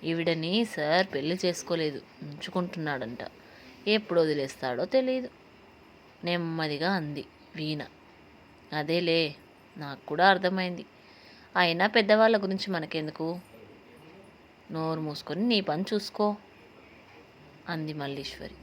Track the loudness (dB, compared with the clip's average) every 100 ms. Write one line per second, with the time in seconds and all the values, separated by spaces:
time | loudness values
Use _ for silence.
0 | -2 0 0 0 0 0 0 -2 2 2
1 | 2 -2 -2 0 0 -2 -2 -2 -2 -4
2 | -12 -16 -14 -12 -6 -4 -4 -4 -4 -4
3 | -6 -8 -12 -14 -20 -20 -20 -10 0 0
4 | 2 4 4 2 -2 -4 -4 -2 2 2
5 | 2 -2 -4 -14 -20 -20 -20 -20 -20 -20
6 | -20 -8 -2 0 0 -2 -2 0 0 0
7 | -2 -8 -10 -16 -16 -8 -4 -4 -8 -14
8 | -20 -20 -20 -20 -20 -20 -8 -6 0 0
9 | 4 2 2 -4 -20 -20 -20 -14 -12 -12
10 | -8 4 6 6 2 0 -2 -6 -12 -20
11 | -20 -20 -20 -20 -6 2 2 4 4 4
12 | 6 6 8 6 2 -4 -2 -4 -2 -4
13 | -6 -4 -6 -6 -12 -20 -20 -20 -20 -20
14 | -20 -20 -20 -20 -20 -20 -10 -4 -2 -2
15 | -4 -8 -6 -2 2 2 2 -2 0 -2
16 | -4 0 0 0 -10 -20 -20 -20 -20 -20
17 | -20 -20 -20 -20 -20 -20 -8 -6 -4 -6
18 | -6 -6 -8 -10 -14 -16